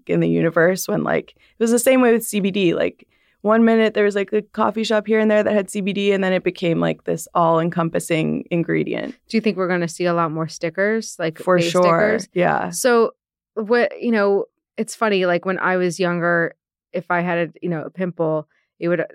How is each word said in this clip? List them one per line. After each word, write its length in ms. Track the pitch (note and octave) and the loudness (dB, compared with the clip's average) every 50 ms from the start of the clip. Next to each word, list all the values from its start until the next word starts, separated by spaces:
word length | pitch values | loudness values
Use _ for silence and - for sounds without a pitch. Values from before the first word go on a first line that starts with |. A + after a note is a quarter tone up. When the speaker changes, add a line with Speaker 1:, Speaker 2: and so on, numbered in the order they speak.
| - - | -4 -2
Speaker 1:
in 120 | E3+ E3+ | 0 2
the 80 | E3 E3 | 2 2
universe 580 | E3 E3+ E3 E3 E3 E3+ D#3+ F3+ F#3+ F3+ - - | 2 2 0 2 2 2 2 2 2 0 -4 -4
when, 160 | G#3 - - | -4 -2 -2
like, 280 | - - - - - _ | -2 -2 -2 -4 -6 _
it 280 | _ _ _ _ - A3+ | _ _ _ _ -2 0
was 80 | A3+ | 2
the 80 | A#3 A#3+ | 2 2
same 200 | - C4 C4 C4 | 4 4 4 4
way 100 | B3+ A#3 A#3 | 4 4 2
with 100 | A3+ A3+ | 2 0
C 140 | - - G#3 | -2 -4 -2
B 120 | F#3 G3+ | -2 -2
D. 220 | F#3 G3+ F#3+ E3+ E3 | 0 0 0 0 0
Like, 340 | - - F#2 - _ _ _ _ _ _ _ _ _ | 0 -2 -4 -4 _ _ _ _ _ _ _ _ _
one 220 | - G3+ A3 A3+ A3+ | -2 2 4 4 4
minute 280 | A3+ A3+ A3+ A3 G#3+ G#3+ | 4 4 4 2 2 2
there 120 | G#3+ G#3 | 0 0
was, 100 | G#3 G3 | 0 0
like, 160 | G3+ G3 - G#3+ | -2 -2 -2 -2
a 80 | G#3+ | -4
coffee 420 | G#3 - - G#3+ G#3+ G#3+ G3 A3 A3 | -4 -4 -4 -2 -2 -2 -2 -2 -2
shop 200 | A3 A3 G#3+ G3+ | -2 -2 -2 0
here 140 | G#3 A3 A3 | 0 0 2
and 100 | G#3+ G#3+ | 2 2
there 140 | G#3+ G#3+ G#3 | 2 2 2
that 100 | G#3+ G#3 | 2 0
had 160 | G#3 F#3+ - | 0 -2 -2
C 120 | - G#3 | -6 -6
B 100 | F#3 G3+ F#3 | -6 -4 -4
D, 180 | G3+ G3+ G3+ G3 | -2 0 0 0
and 100 | F#3+ F#3+ | 0 0
then 80 | F#3 F#3 | 0 -2
it 100 | F3+ - | -2 -2
became, 360 | F3+ F3 - F#3 E3+ E3 E3 | -4 -4 -2 -2 -2 0 0
like, 240 | E3+ E3 D#3+ - _ | 0 -2 -4 -4 _
this 240 | - E3+ D#3+ - - - | -6 -6 -6 -8 -4 -2
all-encompassing 1120 | F3 E3+ E3 E3 E3 E3 F3 E3+ F3 E3 D#3+ - E3+ E3+ - E3+ D#3 D#3+ D3+ - - - - | 0 2 2 2 2 0 0 -2 -2 -2 -2 -2 -4 -2 -2 -2 0 0 -2 -2 -4 -4 -4
ingredient. 640 | - E3+ D#3+ - E3 D#3 - - - - A1+ - - - _ - | -2 -2 -2 0 -2 -2 -2 -4 -4 -6 -8 -10 -12 -16 _ -4
Speaker 2:
Do 100 | - A3 | -4 -2
you 40 | |
think 160 | A3 A3 F#3 F#3 | -2 -2 -2 -2
we're 100 | F#3+ F3 | -2 -2
gonna 200 | F3+ F3 E3+ E3 | -2 -2 -2 -4
see 160 | - - F3+ | -4 -4 -2
a 80 | F3 E3+ | -2 0
lot 180 | E3+ E3 D#3+ | 0 -2 -2
more 160 | D3+ D#3+ D#3+ D#3 | -2 -4 -6 -6
stickers, 680 | - - - E3 D#3+ F#3+ G3 G#3 A3 A3+ A3 - - - | -8 -8 -8 -6 -2 -2 0 0 0 -2 -4 -8 -8 -6
like, 180 | F3 E3 D#3+ - | -6 -6 -6 -4
Speaker 1:
For 200 | - F3+ F3+ F3 | 0 2 2 2
Speaker 2:
face 120 | E3+ E3+ | 2 2
Speaker 1:
sure. 120 | D#3+ F3+ F3+ | 2 4 4
Speaker 2:
stickers? 460 | F3 E3 E3 D#3+ - - - F#3+ - - | 4 4 4 4 2 0 -2 -4 -4 -2
Speaker 1:
Yeah. 360 | F3+ F3 D#3+ D3 - - F3 | 0 2 2 2 0 -2 -4
Speaker 2:
So 400 | E3+ - - B3+ A#3+ A#3 A3+ - - _ _ _ _ _ _ _ _ | -6 -2 0 2 4 4 2 0 -2 _ _ _ _ _ _ _ _
what, 480 | G#3+ A3 G3 A#3+ A#3+ A3+ - - - | -8 -2 0 2 2 2 0 -2 -4
you 100 | - A#3+ | -2 0
know, 340 | A3+ G#3+ G3+ G3+ G3 G3 - - _ _ _ _ _ - | 2 2 2 2 2 2 0 -4 _ _ _ _ _ -8
it's 180 | A3 - - | -8 -8 -4
funny, 300 | - A#3 G#3+ G3+ F#3 F#3 | -2 0 0 2 2 2
like, 200 | F3+ F3 F3 - | 2 0 0 0
when 140 | F#3+ F#3+ - | -2 -4 -2
I 180 | - F3+ F#3 F#3 | 0 0 0 0
was 220 | F3+ F3+ E3 - | 0 -2 0 -2
younger, 560 | F#3 F3 F3 F3 E3 F3 E3+ E3+ E3 - - _ _ _ _ _ _ _ | -2 -2 0 0 0 0 0 0 0 -2 -6 _ _ _ _ _ _ _
if 180 | - G#3 F3 - | -8 -8 -4 -2
I 100 | F3+ F3 | -2 -2
had 160 | E3+ F3+ F3 E3+ E3+ D#3 | 0 0 -2 -2 -2 -4
a, 40 | - - | -6 -8
you 80 | - F3 | -6 -6
know, 140 | E3 D#3 - | -4 -4 -6
a 60 | E3+ | -8
pimple, 580 | - F3+ F#3 F3+ F3 - E3 D#3 D#3 D#3 D3+ - _ _ _ _ _ - | -8 -6 -6 -6 -4 -2 -2 -2 -2 -2 -4 -8 _ _ _ _ _ -6
it 80 | E3 E3+ | -4 -2
would 160 | F3 E3 - - | -2 -2 -2 -6